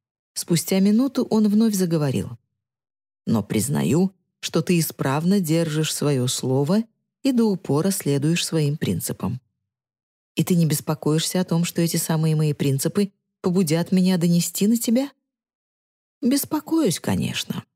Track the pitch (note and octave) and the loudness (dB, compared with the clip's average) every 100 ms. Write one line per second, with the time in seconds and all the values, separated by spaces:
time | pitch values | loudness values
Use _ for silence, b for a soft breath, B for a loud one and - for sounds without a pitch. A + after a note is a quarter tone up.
0 | _ _ _ - - E3+ - F#3+ G3 A3 | _ _ _ -10 -2 -2 0 2 4 4
1 | C#4 - - A3 G#3+ G#3 A3+ G3 F3+ E3 | 2 -2 0 2 4 4 2 2 0 0
2 | C#3+ G#2 E2+ A#2+ _ _ _ _ _ _ | 0 -2 -6 -10 _ _ _ _ _ _
3 | _ _ - A3 G3+ A3 C#3 D3 C#3 D#3 | _ _ -2 -2 0 -2 -2 -2 0 2
4 | F#3+ - _ _ - E3+ D#3+ E3+ D#3 - | 0 -4 _ _ -6 -2 0 0 0 -4
5 | C#3+ C#3+ E3+ G3+ D#3 E3 D#3+ D3+ D#3 - | -4 0 2 0 2 0 0 -2 -4 -2
6 | C#3+ C3+ B2 - B2+ C3 C#3+ G#3 A#3 _ | 0 0 0 -2 -2 0 2 0 -2 _
7 | _ _ C4+ B3 A3 F#3 - C#3 F#3+ F#3+ | _ _ 0 2 2 0 0 0 0 -2
8 | C#3+ C#3 D3+ E3+ - E3 C#3+ D3+ - F2 | -2 0 0 0 -2 0 0 -2 -2 -4
9 | - - F#2+ B2+ _ _ _ _ _ _ | -6 -6 -6 -8 _ _ _ _ _ _
10 | _ _ _ - D#3+ F3+ D#3 D#3 - D#3 | _ _ _ -2 0 2 2 0 -4 -4
11 | - D#3 - F#3 F#3 E3 E3+ - E3+ E3 | 0 0 0 -2 -2 -2 -2 -2 -2 -2
12 | - D#3+ D#3+ D#3 D#3 D3 C#3+ C3+ D#3+ G3+ | -2 0 0 2 0 0 0 0 -2 -2
13 | G3 _ _ _ F#3+ F3+ D#3+ E3 E3+ F#3 | -4 _ _ _ -2 0 2 0 0 2
14 | F#3 F#3 F3 F3 - - G3+ A#3 - A#3 | 2 2 2 2 0 0 0 2 0 0
15 | C#4 - _ _ _ _ _ _ _ _ | -2 -8 _ _ _ _ _ _ _ _
16 | _ _ A#3+ C#4 - D#4 - E4 B3 - | _ _ 0 0 -2 -6 -2 0 0 0
17 | - F#2 - - - - - | -2 -2 -2 -6 -8 -8 -12